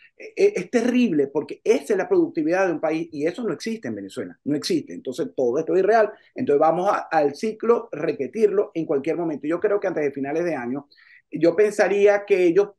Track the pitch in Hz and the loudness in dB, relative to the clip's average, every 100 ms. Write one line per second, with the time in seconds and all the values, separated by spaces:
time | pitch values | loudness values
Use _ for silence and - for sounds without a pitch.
0 | _ - - - 202 202 180 240 240 247 | _ -20 -10 2 2 2 -2 0 2 2
1 | 233 151 139 156 143 - - 220 - 196 | 2 2 0 -2 -6 -4 0 0 0 -2
2 | 190 190 156 - 156 180 190 160 160 160 | 2 2 2 0 -2 0 0 0 -2 -4
3 | 165 147 151 180 226 151 226 226 123 104 | -6 -4 -4 -4 -6 -6 -8 -8 -8 -10
4 | 98 - 90 - - 143 - - - 87 | -10 -12 -12 -10 -6 -4 -2 -4 -4 -10
5 | 131 131 147 - 123 120 - 175 190 226 | -10 -8 -6 -2 0 0 0 2 4 4
6 | 208 - _ - 127 143 156 165 196 - | 2 -2 _ -6 0 2 2 2 0 -2
7 | - 160 143 139 220 - 226 233 - 147 | 0 0 0 0 -6 -2 0 0 -2 -6
8 | 156 147 123 220 208 185 - 170 160 143 | -4 -4 -6 0 2 2 -2 -4 -2 -2
9 | 143 156 170 143 147 170 202 202 196 156 | -2 -4 -4 -6 -4 -2 0 0 -2 -2
10 | 147 139 135 156 175 147 120 139 - _ | -4 -4 -4 -4 -4 -4 -6 -8 -10 _
11 | _ - _ - 165 165 208 202 185 202 | _ -20 _ 0 2 4 2 2 2 4
12 | 202 202 202 190 180 170 202 | 4 4 2 4 4 4 2